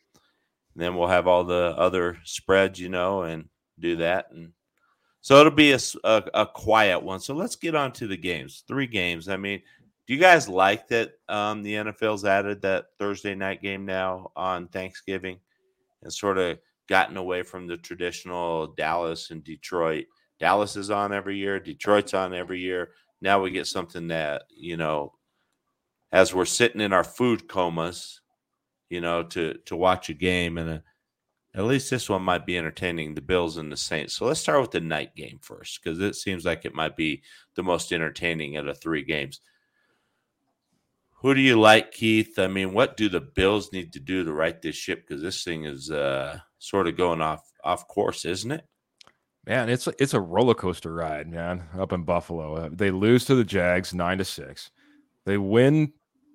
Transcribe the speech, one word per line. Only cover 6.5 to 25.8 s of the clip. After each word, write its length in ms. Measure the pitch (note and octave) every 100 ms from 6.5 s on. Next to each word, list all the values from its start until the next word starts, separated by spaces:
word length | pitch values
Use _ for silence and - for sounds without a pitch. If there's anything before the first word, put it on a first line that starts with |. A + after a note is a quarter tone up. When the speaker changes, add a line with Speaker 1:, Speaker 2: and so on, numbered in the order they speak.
| - - A2 G#2 F2
Speaker 1:
one. 160 | F#2 F#2
So 160 | -
let's 220 | C#3+ A#3 -
get 180 | E3
on 160 | D#3 C#3
to 120 | A#2 A2
the 100 | F#2+
games. 460 | F2 E2 C2+ - -
Three 180 | B2+ C3
games. 420 | G#2+ F2 E2+ F2
I 80 | F#2+
mean, 240 | G2 G2+ _ _ _ _ -
do 80 |
you 60 | C3+
guys 280 | F#3 E3+ A2+
like 380 | F#2 F#2+ A2 -
that, 280 | A#2 A2+ _ -
um, 360 | G#2 G#2 G#2+
the 100 | G#2
N 140 | G#2+ G#2+
F 120 | G#2
L's 240 | A2 G#2+
added 380 | G2+ G2 G2+ G2+
that 280 | G2 F#2+ - -
Thursday 340 | G2+ G2 G2+
night 260 | G2 F#2+ G2
game 240 | G2 G2
now 460 | G2 F#2+ F#2+ F#2 F#2 -
on 320 | F#2 F2+ F2
Thanksgiving 720 | G2 F#2 - - F#2+ F#2 F#2 _ _ _ _ _ _
and 80 | -
sort 260 | - G#2 F#2+
of 220 | F2+ E2+ _ _ -
gotten 280 | F#2+ - F#2+
away 260 | F2+ F2+
from 240 | F2+ F#2 F2+
the 100 | F2
traditional 920 | E2+ F2 F2 E2+ F#2 F2+ E2+ E2 D#2 D#2
Dallas 560 | D#2 E2+ E2+ E2 -
and 100 | D#2+
Detroit? 640 | D2 D#2 - F2+ E2 D#2+ - _ _ -
Dallas 380 | E2 G2+ G2+ G#2
is 160 | G2
on 200 | G#2 G2+
every 240 | G2+ G2 G2
year. 200 | G2 G2
Detroit's 560 | F2+ C#2+ G#2 G#2 G2+
on 180 | F#2+ F#2
every 280 | F2+ F2 F2+
year. 300 | F2+ F2+ F2 _ _ _
Now 220 | F#2+ G2+
we 80 | F#2+
get 160 | F2+ -
something 400 | G2 E2+ F2+ E2+
that, 380 | E2 D#2 C#2+ - _
you 200 | F2 E2
know, 380 | D#2+ D2+ C#2+ _ _ _ _ _ _ _